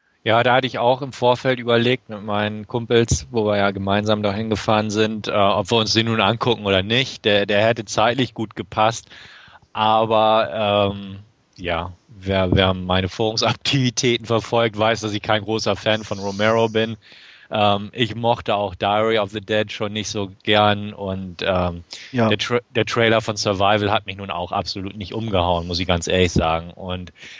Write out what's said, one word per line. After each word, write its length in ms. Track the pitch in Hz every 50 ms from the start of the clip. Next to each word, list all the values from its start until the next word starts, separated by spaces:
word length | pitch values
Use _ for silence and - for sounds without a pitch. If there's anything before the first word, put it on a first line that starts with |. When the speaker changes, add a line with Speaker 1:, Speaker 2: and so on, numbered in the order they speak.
| _ _ _ _ -
Speaker 1:
Ja, 200 | 113 107 117 120
da 100 | 123 127
hatte 140 | 131 131 127
ich 100 | - 98
auch 240 | 117 123 131 131 143
im 100 | 135 110
Vorfeld 460 | - 123 123 123 120 - 131 127 120
überlegt 500 | 117 117 117 117 117 120 127 - _ -
mit 140 | 110 101 101
meinen 460 | 107 104 104 104 104 107 107 107 -
Kumpels, 580 | - 120 117 - 123 117 117 113 127 - - 135 127
wo 120 | 113 107
wir 120 | 104 104
ja 160 | 101 98 101 98
gemeinsam 500 | 98 98 98 98 104 104 104 107 107 104
dahin 280 | 101 98 104 113 110
gefahren 380 | 107 98 - - 110 107 104 107
sind, 380 | 101 107 110 110 110 107 101
äh, 60 | - -
ob 360 | 104 98 98 98 95 101 - 120
wir 60 | 113
uns 140 | 110 104 -
den 120 | 117 113
nun 140 | 113 113 110
angucken 440 | 101 98 117 113 - 127 117 104 104
oder 200 | 98 98 95 95
nicht. 400 | 104 117 127 135 - - - -
Der, 200 | 110 104 101 101
der 220 | 98 104 101 107
hätte 180 | 113 117 - 110
zeitlich 460 | - - 117 107 123 120 131 127 113 -
gut 220 | - 110 101 -
gepasst, 540 | - 104 - - 113 107 113 117 - - - - - - - - - - - - - _ _ -
aber, 1200 | 107 107 110 110 110 113 110 110 107 110 110 110 113 107 69 76 110 107 101 101 104 101 98 101
ähm, 220 | 101 101 98 95 101 104 _ _ _ _ _ _
ja, 360 | - 92 85 85 82 85 90 87 _ _ _
wer, 460 | 120 98 92 95 98 95 95 90 92
wer 200 | 95 95 95 92
meine 340 | 92 90 90 92 92 95 92
Forumsaktivitäten 1160 | - - 113 110 110 113 117 113 120 - - - - 139 127 123 117 - - 123 117 120 117
verfolgt, 520 | 104 117 110 104 - - 117 117 117 101 104
weiß, 220 | 110 113 113 104
dass 120 | 107 107 101
ich 100 | 107 -
kein 200 | - 107 107 101
großer 340 | 101 110 110 - 107 101
Fan 280 | - - 110 107 110 110
von 140 | - 107 98
Romero 500 | 98 101 98 98 104 110 113 113 113 113
bin. 280 | 107 110 113 113 110 - _ - - - - - - - - -
Ähm, 400 | - 107 104 104 101 101 104 101 -
ich 220 | 120 127 98 104
mochte 400 | 113 117 117 120 - - - 107
auch 200 | 101 104 95 92
Diary 440 | - 98 101 104 107 110 113 113 110
of 120 | 104 98
the 100 | 104 107 98
Dead 280 | 98 107 107 110 110
schon 220 | - - 110 101 104
nicht 160 | 110 101 -
so 220 | - 107 101 95 98 _ -
gern 520 | 110 104 104 104 104 104 101 104 104 104
und, 480 | - 101 95 95 95 95 92 87 - 85
ähm, 420 | 92 92 90 90 90 87 85 85 - - - - -
Speaker 2:
Ja. 180 | - 123 113 113
Speaker 1:
der 100 | 107 101
Tra-, 240 | - - 123 120 - _ -
der 120 | 113 110
Trailer 340 | - - 120 117 113 110 110
von 160 | 104 - 104
Survival 540 | 101 - 107 98 92 98 98 107 104 104 98
hat 160 | 104 110 104
mich 100 | 95 95
nun 140 | 98 98 95
auch 220 | 82 87 90 - -
absolut 440 | 101 92 - - 101 92 101 98
nicht 160 | 107 104 - -
umgehauen, 540 | 113 113 113 98 90 87 90 90 85 85
muss 120 | 90 87 80
ich 80 | 95
ganz 200 | 87 90 85 - -
ehrlich 240 | 87 92 92 87 -
sagen. 380 | - 85 82 82 82 85 87
Und 420 | 85 - 95 92 90 92 90 87 - - - - -